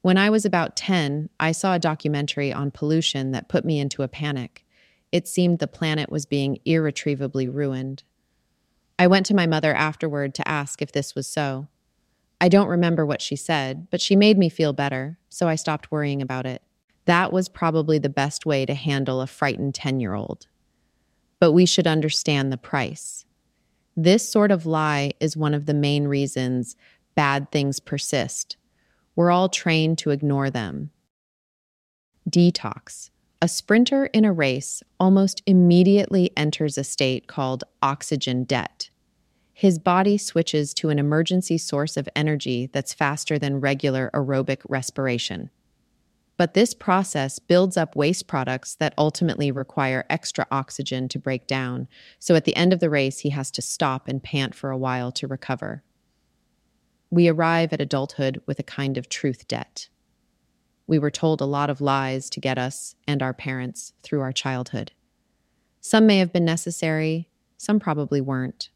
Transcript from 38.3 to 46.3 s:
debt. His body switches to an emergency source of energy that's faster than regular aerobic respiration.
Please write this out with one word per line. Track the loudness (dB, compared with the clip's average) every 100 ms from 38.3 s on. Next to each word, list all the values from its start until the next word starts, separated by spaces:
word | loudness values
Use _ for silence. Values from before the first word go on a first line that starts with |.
| -4
debt. | -2 -2 -4 _ -16 _ _ _ _ _ _
His | _ 2 4
body | 2 2 2 0
switches | 0 -2 0 -2 -2
to | -2 0
an | 0
emergency | 2 2 2 0 0 -4
source | -2 -4 -2 -6
of | -6
energy | -2 -2 -2 -2 -4 -4
that's | -6 -6
faster | -2 -2 -2 -4 -2
than | -2 -2
regular | 0 0 0 0 -2
aerobic | -2 0 0 0 -4 -4
respiration. | -6 -6 -4 -2 -2 -4 -8 -12 _ _ _ _ _ _ _ _